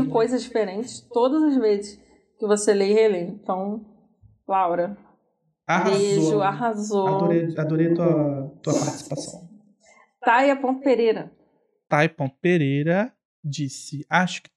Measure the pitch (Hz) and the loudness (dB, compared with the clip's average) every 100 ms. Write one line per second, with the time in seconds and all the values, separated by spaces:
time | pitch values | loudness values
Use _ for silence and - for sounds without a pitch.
0 | 262 233 226 247 - 226 202 190 254 - | 0 0 0 -2 -2 -4 -2 -4 -10 -14
1 | - 233 254 311 311 262 220 202 202 - | -6 -2 0 2 2 2 2 0 -4 -16
2 | _ _ _ _ 214 208 208 202 196 214 | _ _ _ _ 0 0 2 2 4 4
3 | 220 185 175 - - 185 202 214 - _ | 4 2 -4 -8 -6 -6 -4 -8 -12 _
4 | _ _ _ _ - 190 185 175 175 202 | _ _ _ _ -4 0 0 0 -2 -6
5 | - _ _ _ _ _ - 170 202 190 | -20 _ _ _ _ _ -2 0 2 2
6 | 202 202 160 208 196 196 240 214 214 202 | 2 2 2 2 0 0 -4 -4 -2 0
7 | 190 190 170 170 165 156 151 160 165 170 | 0 2 2 2 0 -2 -2 0 2 2
8 | 170 151 147 139 135 - - 139 143 - | 2 2 0 -4 -8 -8 -4 -2 -2 -6
9 | - 139 - - - - _ _ _ _ | -10 -10 -10 -16 -20 -20 _ _ _ _
10 | _ _ 247 233 277 269 262 262 277 233 | _ _ 2 4 4 2 -2 -2 2 2
11 | 233 202 - - _ _ _ _ _ 147 | 2 0 -6 -18 _ _ _ _ _ 2
12 | 156 - 135 - 175 180 139 139 151 180 | 2 0 -6 -2 0 2 2 0 0 0
13 | 240 - _ _ 151 139 143 - - 139 | -2 -8 _ _ -10 -6 -6 -8 -12 -14
14 | 151 165 180 - - | -2 0 0 -4 -14